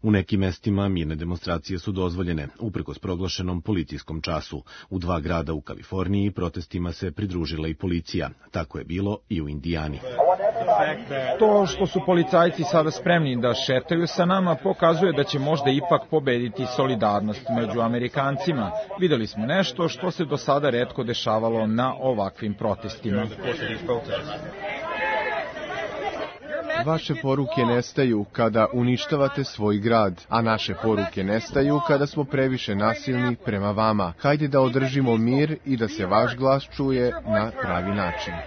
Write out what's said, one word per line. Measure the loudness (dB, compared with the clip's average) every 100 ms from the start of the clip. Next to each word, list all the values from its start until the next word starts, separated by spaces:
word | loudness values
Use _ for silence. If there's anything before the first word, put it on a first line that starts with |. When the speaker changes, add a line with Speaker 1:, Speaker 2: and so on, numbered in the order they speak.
Speaker 1:
U | 6
nekim | 4 4 0
mestima | 0 0 -2 0 0
mirne | 0 -2 -4
demonstracije | -4 -6 -4 -4 -4 -6
su | -4
dozvoljene, | -2 -2 -2 -2 -4 -6 -8
uprkos | -6 -6 -8 -8
proglašenom | -6 -4 -4 -4 -4 -4
policijskom | -2 -2 -2 -8 -8 -8
času. | -4 -4 -4 -12 -12 -20 -8
U | -6
dva | -2 -2
grada | -2 -2 -2
u | -6
Kaliforniji | -8 -16 -6 -4 0 0 0
protestima | -2 -6 -6 -8 -6 -6
se | -4 -8
pridružila | -6 -6 -4 -4 -4 -6
i |
policija. | -4 -2 -2 -2 -4 -4 -8 -10
Tako | -8 -6 -10
je |
bilo | -8 -4 -4 -4 _
i | -6
u | -4
Indijani. | -6 -4 -4 -4 -8 -8 2 2 4 0 0 2 2 2 -2 -6 -4 -2 4
Speaker 2:
To | 6 6 4
što | 0 -2
su | 0 2
policajci | 4 4 4 4 2
sada | 2 2 2
spremni | 0 2 4 2 2
da | 2
šetaju | 2 2 0 2 0 0
sa | 2
nama | 2 4 2
pokazuje | 2 0 4 4 6 4
da | 4
će | 0 0
možda | 0 2 2
ipak | 2 2 2 2
pobediti | 0 2 0 0 -4 -4 0
solidarnost | 0 2 2 2 0 -4 -2 -2
među | 0 0
Amerikancima. | 0 0 -2 0 0 0 0 0 -2 -4 -8 0
Videli | 2 2 0
smo | -4 0
nešto | 0 0 -2 -2
što | -2 -4
se | -2
do | -2 -2
sada | 2 2 4
retko | 2 -2 -4
dešavalo | -4 -2 0 0 2 0 0
na | 2 0
ovakvim | 0 0 0 -2 -4 -6
protestima. | -2 -2 -2 -6 -8 -2 -2 -2 -4 -6 -4 -6 -6 -2 -4 -2 -6 -6 -10 -12 -10 -8 -8 -6 -4 -2 -2 -2 -6 -6 -10 -10 -8 -8 -6 -8 -8 -10 -12 -10 -8 -4 -2 0
Speaker 3:
Vaše | -2 -2 -4
poruke | 0 0 0 0
nestaju | 2 2 0 0 2 2 0
kada | 0 2 4 4
uništavate | 4 2 2 0 2 2 0
svoj | -6 -2 2 2
grad, | 4 4 4 0 -2
a | 0
naše | 2 0 -2 -2
poruke | 2 2 0 -2
nestaju | 0 0 0 0 2 2 2
kada | 2 2
smo | -2
previše | -2 0 0 0 -2
nasilni | 0 2 0 -2 0 0 -2
prema | -4 -2 0
vama. | 2 2 2 0 0
Hajde | 0 2 2
da | 4
održimo | 4 2 0 2 2 4
mir | 4 4 2 0
i | -2 0
da | 0
se | -2 2
vaš | 4 4 2
glas | 2 2 0 -4
čuje | 0 2 2 0 0
na | 0 0 -4
pravi | -2 -2 0
način. | -2 -2 -4 -8 -8